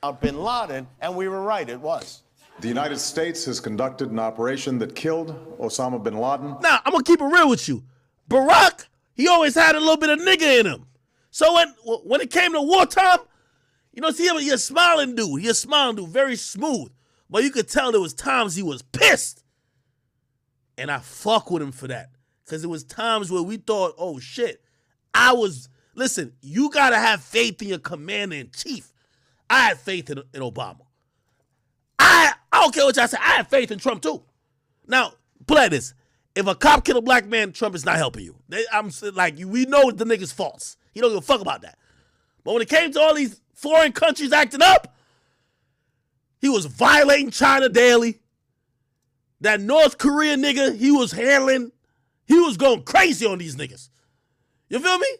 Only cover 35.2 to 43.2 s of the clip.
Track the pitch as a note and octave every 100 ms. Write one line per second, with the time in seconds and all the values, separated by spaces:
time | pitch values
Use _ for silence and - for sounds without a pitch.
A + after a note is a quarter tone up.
35.2 | _ _ - D4+ A#3+ D3 - _ _ _
36.2 | _ - G3 F#3 D4 - - B3 A3+ B3
37.2 | G3+ A3+ G#3 D#3+ A3 F3+ C#3 D#3+ C#3+ A#2+
38.2 | F2 - _ F3+ A3+ G#3+ G#3+ - G#3 F#3+
39.2 | F3+ D3 F#3 A3+ C4 C#4 C4+ G3+ A3+ A3+
40.2 | F#3 - E3+ - - - _ G3+ A#3 G#3
41.2 | D3 C4 G3 B2+ E2+ _ _ _ _ _
42.2 | _ _ - A3+ A3+ D#4 E4+ D4 D#4 D4+